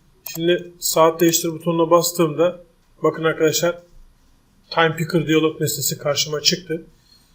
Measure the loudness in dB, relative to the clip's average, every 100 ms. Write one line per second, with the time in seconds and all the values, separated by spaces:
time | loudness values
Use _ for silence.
0 | _ _ -14 -4 0 0 -2 -10 -2 4
1 | 4 4 2 2 -4 -6 -2 0 4 4
2 | 2 0 0 2 -2 -2 -16 _ _ _
3 | -2 0 -2 2 0 2 -2 -4 -10 -20
4 | -20 _ _ _ _ _ -6 0 0 0
5 | -2 -2 2 2 2 -2 -6 -4 -6 -4
6 | -4 -2 -4 -2 -2 -2 -4 -10 -10 _
7 | _ _ _